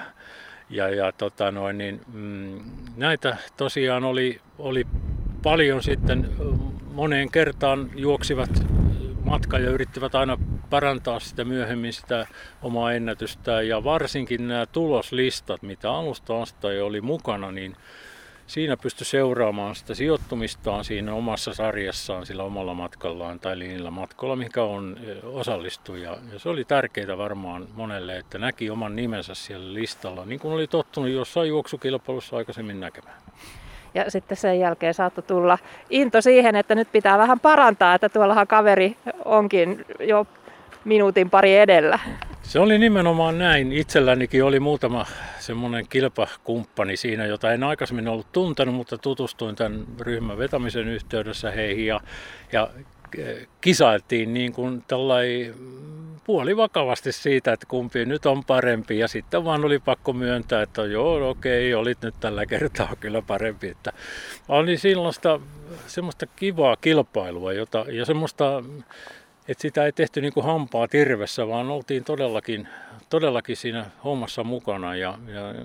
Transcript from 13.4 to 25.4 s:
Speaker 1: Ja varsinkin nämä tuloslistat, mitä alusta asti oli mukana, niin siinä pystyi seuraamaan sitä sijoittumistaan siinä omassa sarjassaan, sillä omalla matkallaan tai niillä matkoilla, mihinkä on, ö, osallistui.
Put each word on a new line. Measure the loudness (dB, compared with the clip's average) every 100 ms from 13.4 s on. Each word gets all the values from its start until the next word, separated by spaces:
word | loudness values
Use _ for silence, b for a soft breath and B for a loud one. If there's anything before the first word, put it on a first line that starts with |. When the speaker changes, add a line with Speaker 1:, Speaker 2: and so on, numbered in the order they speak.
| -4 -2 0
Speaker 1:
Ja | -2
varsinkin | 0 0 -2 -6 -4 -4 -4
nämä | -4 -4
tuloslistat, | -2 0 0 0 0 0 -2 -8 -10
mitä | -10 -8 -6
alusta | -4 -6 -8 -6 -6
asti | -6 -6 -4 -2
oli | -4 -4
mukana, | -4 -6 -4 -6 -8
niin | -10 -14 -16 B B B B B B B
siinä | -6 -4 -2
pystyi | -6 -8 -2
seuraamaan | 0 2 2 0 -2 -6 -10
sitä | -12
sijoittumistaan | -6 -2 -2 -4 -8 -8 -8 -6 -6
siinä | -6 -6 -6
omassa | -6 -4 -6 -6
sarjassaan, | -4 -4 -4 -6 -8 -8 -10 -10
sillä | -10
omalla | -8 -8 -8
matkallaan | -8 -10 -10 -10 -8 -10 -8
tai | -8 -8
niillä | -10 -12 -12
matkoilla, | -10 -12 -10 -6 -6
mihinkä | -4 -2
on, | -2 -4 -10 -12 -14
ö, | -14 -12
osallistui. | -8